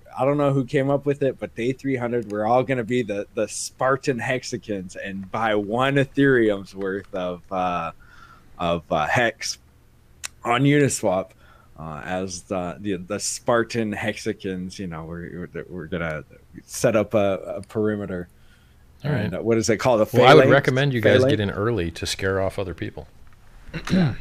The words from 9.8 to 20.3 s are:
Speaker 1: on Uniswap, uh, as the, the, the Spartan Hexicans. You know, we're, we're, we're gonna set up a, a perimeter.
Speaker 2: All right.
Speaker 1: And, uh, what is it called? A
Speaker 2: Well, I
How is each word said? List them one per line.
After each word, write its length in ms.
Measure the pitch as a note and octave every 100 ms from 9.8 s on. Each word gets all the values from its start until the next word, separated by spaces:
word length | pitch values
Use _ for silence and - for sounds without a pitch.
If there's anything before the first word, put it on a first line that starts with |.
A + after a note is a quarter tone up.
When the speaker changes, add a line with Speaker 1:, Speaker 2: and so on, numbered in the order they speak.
| _ _ _ - - -
Speaker 1:
on 200 | A#2 B2
Uniswap, 680 | C#3 D3 C3+ - G#2+ F#2 F#2 - - - - -
uh, 240 | D#2+ D2+ -
as 360 | F#2 F#2+ F2+
the, 340 | - F#2+ F2 C#2
the, 160 | G#2 F2+
the 240 | F2+ G2+
Spartan 720 | - - - A#2+ A2+ A#2 A2
Hexicans. 880 | G2 G#2+ G#2+ A2 G2+ G2 F#2 F#2 F#2
You 80 | F#2+
know, 160 | D#2+ D#2+
we're, 420 | E2+ E2+ E2+ F2
we're, 120 | E2 -
we're 160 | F2+ D#2+
gonna 380 | F2 E2 D2+ C#2 - - - -
set 300 | - B2+ G#2+
up 180 | G2+
a, 220 | A2 G2+ F#2+ - F#2
a 40 |
perimeter. 680 | G2 A2+ G#2+ G#2 G2 F2+ F2 - - - - - - -
Speaker 2:
All 80 | C#3+
right. 140 | C3+ G#2
Speaker 1:
And, 100 | F2
uh, 40 |
what 160 | G2+ A2+
is 120 | A2
it 80 | G#2+
called? 240 | C3 A2+
A 60 | G#2+ A#2
Speaker 2:
Well, 80 |
I 80 | B2+